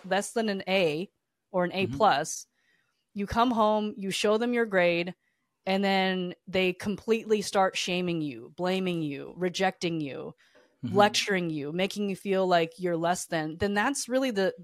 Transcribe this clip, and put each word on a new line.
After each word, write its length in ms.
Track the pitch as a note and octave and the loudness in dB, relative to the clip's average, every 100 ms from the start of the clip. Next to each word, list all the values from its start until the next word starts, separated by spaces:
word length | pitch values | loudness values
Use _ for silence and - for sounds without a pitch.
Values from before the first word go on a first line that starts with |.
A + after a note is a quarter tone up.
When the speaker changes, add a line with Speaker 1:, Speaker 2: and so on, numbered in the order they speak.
Speaker 1:
less 280 | F3+ F#3+ - | -2 -2 0
than 160 | A3+ A3 | -2 -2
an 140 | G3 F#3 | -4 -2
A 420 | F#3+ E3 D3+ G3+ _ _ _ _ | 2 2 0 -6 _ _ _ _
or 140 | F#3 | -2
an 80 | F3 | -2
Speaker 2:
Mm-hmm. 220 | F3+ F#3 | -2 -4
Speaker 1:
A 20 | C#4 | 4
plus, 500 | G3+ C#3+ D#3+ - - _ _ _ _ _ _ | 4 4 0 -8 -14 _ _ _ _ _ _
you 120 | G3+ G3 | -8 -2
come 240 | A#3 B3+ | 2 2
home, 440 | A3+ G#3+ G#3+ G#3+ G#3 | 4 2 2 -2 -6
you 160 | F#3+ | -6
show 260 | - G#3 G#3+ | 0 2 2
them 140 | A#3+ | 2
your 140 | A#3+ A3 | 0 2
grade, 480 | F#3+ F3 E3+ F3 - _ _ _ _ F#3+ | 4 4 2 -2 -8 _ _ _ _ -2
and 160 | F#3+ | 0
then 520 | G3 F#3+ F#3+ F#3 F3+ - - | 2 2 2 0 -4 -8 -4
they 260 | F#3+ F#3 | 0 0
completely 720 | F3+ G#3 F#3 - A3+ G#3+ G#3+ | -2 -6 -4 -2 -2 2 -2
start 340 | - G3+ F#3+ - | 0 2 2 0
shaming 440 | - F3+ F3+ E3 | -2 -2 -2 -2
you, 300 | D3 A2+ B2+ D#3 | -4 -8 -12 -6
blaming 460 | F3+ F#3+ F#3 E3+ | -2 -2 -2 -2
you, 320 | D3 C#3 C#3 E3 | -4 -6 -10 -6
rejecting 640 | F3+ E3+ F#3+ - F3 E3 | -4 0 -2 0 -4 -2
you, 360 | C#3+ C3+ C#3 - _ _ _ _ | -4 -8 -12 -14 _ _ _ _
Speaker 2:
Mm-hmm. 120 | A#2 G3+ | 0 4
Speaker 1:
lecturing 540 | G#3 - G#3 F#3+ E3+ | 6 4 0 0 0
you, 220 | D#3 C#3+ | -4 -4
making 360 | F3 G3 G3+ G3+ | -2 -2 -2 -4
you 60 | |
feel 320 | F3+ G3+ F#3+ F#3 | -4 -2 0 4
like 280 | F3 E3 - | 4 2 -2
you're 180 | F3+ E3 | -2 0
less 300 | E3+ F3+ - | 0 0 -2
than, 320 | E3 D#3 E3 | -4 -4 -2
then 160 | G3+ | 0
that's 340 | G3+ B3 C#4 - | 0 0 -2 -2
really 220 | C4 C4 | 0 0
the, 240 | G3 F#3 - | 0 0 -2